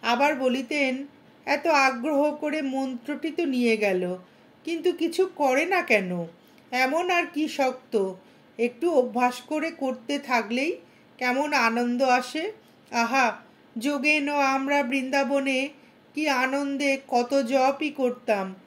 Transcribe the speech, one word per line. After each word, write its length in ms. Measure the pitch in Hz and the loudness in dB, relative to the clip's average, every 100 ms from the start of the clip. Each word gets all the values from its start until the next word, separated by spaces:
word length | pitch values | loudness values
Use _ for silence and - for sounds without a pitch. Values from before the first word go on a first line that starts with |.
আবার 320 | 220 240 285 | 0 2 2
বলিতেন, 720 | 294 262 247 262 302 269 254 285 - - - - | 2 0 0 -2 0 0 -2 -8 -16 -20 -16 -4
"এত 200 | 285 339 | -2 2
আগ্রহ 680 | 294 269 240 254 285 302 | 4 4 0 0 2 2
করে 280 | 294 302 311 | 0 -4 -4
মন্ত্রটি 680 | 269 262 262 247 - 285 320 | -4 -4 -4 -6 -8 -6 -6
তো 140 | 320 | -4
নিয়ে 320 | 320 254 240 220 | -2 0 2 2
গেল, 400 | 208 185 180 180 - - - _ | 2 0 -2 -6 -12 -20 -20 _
কিন্তু 280 | - 330 349 | -8 -2 -2
কিছু 340 | 339 320 339 370 | -2 -4 0 -2
করে 320 | - 277 254 339 | 0 2 2 2
না 160 | 370 | 0
কেন? 440 | 349 214 185 180 170 - - - - | 2 2 2 -4 -6 -12 -20 -20 -8
এমন 400 | 247 262 302 359 | 0 0 0 2
আর 120 | 349 339 | 0 0
কি 140 | 294 311 | -4 -4
শক্ত? 640 | - 262 254 - 214 190 185 - - - - | 0 -2 -2 -4 -2 -2 -6 -18 -20 -20 -4
একটু 320 | 240 240 339 | -4 0 2
অভ্যাস 500 | 302 240 214 247 247 | 2 2 2 0 -2
করে 300 | - 311 320 | -6 -4 -4
করতে 480 | - 262 254 - 285 | -4 -4 -4 -4 -6
থাকলেই 580 | 277 247 214 240 302 508 - - - - | 0 -2 0 -2 -2 -4 -10 -20 -20 -6
কেমন 340 | 247 254 294 | -2 0 0
আনন্দ 500 | 294 233 226 247 240 | 2 2 2 0 2
আসে। 500 | 262 247 247 311 359 427 - - - | 4 4 2 -6 -6 -8 -20 -20 -6
আহা, 460 | 240 233 269 240 - - _ _ - | -2 0 2 2 0 -14 _ _ -4
যোগেন 500 | 240 285 294 302 285 | -2 0 2 2 2
আমরা 540 | 294 269 269 269 285 | 0 2 2 2 0
বৃন্দাবনে 840 | 262 269 262 277 262 277 269 262 277 - - - _ | 0 -2 0 0 0 0 0 -2 -2 -8 -20 -20 _
কি 140 | - 302 | -4 0
আনন্দে 680 | 262 262 277 285 277 285 269 - | 0 0 0 -2 0 0 0 0
কত 260 | 240 240 | 0 2
জপই 560 | 277 233 269 262 277 302 | 0 2 2 2 2 -4
করতাম 640 | 285 254 247 - 208 190 190 | -2 -2 -2 -2 -2 -2 -10